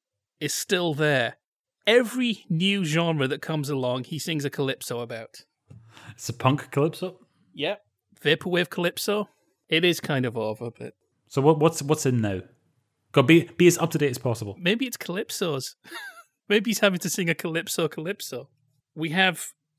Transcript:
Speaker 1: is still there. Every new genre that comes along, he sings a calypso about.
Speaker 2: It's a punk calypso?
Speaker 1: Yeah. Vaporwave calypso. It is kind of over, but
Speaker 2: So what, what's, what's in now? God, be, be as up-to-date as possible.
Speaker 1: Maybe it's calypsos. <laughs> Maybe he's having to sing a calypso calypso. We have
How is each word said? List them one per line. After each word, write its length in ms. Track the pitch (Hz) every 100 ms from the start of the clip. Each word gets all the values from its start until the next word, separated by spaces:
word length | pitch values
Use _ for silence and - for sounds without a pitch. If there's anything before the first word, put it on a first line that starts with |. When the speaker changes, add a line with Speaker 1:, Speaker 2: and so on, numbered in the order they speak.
| _ _ _ -
Speaker 1:
is 120 | 147
still 400 | - - 185 175
there. 440 | 147 151 135 117 - _ _ _ _ 202
Every 580 | 240 226 247 240 214 -
new 340 | 160 190 202
genre 440 | 160 160 170 160 131
that 120 | 143
comes 280 | - 156 139
along, 340 | 139 127 127 120
he 140 | 151
sings 240 | - 156 139
a 40 |
calypso 500 | - 135 - - 120
about. 460 | 117 113 113 - _ _ _ - - - -
Speaker 2:
It's 180 | - -
a 60 |
punk 360 | - 131 143 -
calypso? 540 | 143 160 - 185 - _ _ _
Speaker 1:
Yeah. 240 | - 151 208 _ _ _ _
Vaporwave 480 | 175 165 180 175 175
calypso. 600 | - 175 - - 208 202 _ _ _ -
It 160 | 160 175
is 140 | 160
kind 240 | - 139 123
of 120 | 113
over, 320 | 107 107 120
but 240 | - - - _ _ _
Speaker 2:
So 140 | 139
what, 180 | 139 156
what's, 220 | 160 165
what's 240 | 139 151 135
in 140 | 123
now? 200 | 107 95 - _ _ _ _ _ _
God, 120 | - 131
be, 240 | 165 170 -
be 100 | 175
as 100 | 170
up-to-date 340 | 165 151 147
as 60 | 123
possible. 380 | 123 110 104 98
Speaker 1:
Maybe 260 | 175 233 254
it's 120 | -
calypsos. 800 | - 180 233 - 175 135 - - - - 807
<laughs> 400 | 679 - _ -
Maybe 200 | 208 214
he's 80 | 208
having 200 | 202 180
to 100 | 180
sing 200 | - 170
a 60 | 160
calypso 520 | 170 160 - - 156
calypso. 600 | - 160 214 - 123 135 _ _ _ _
We 160 | 151 160
have 420 | 180 190 170 - _ _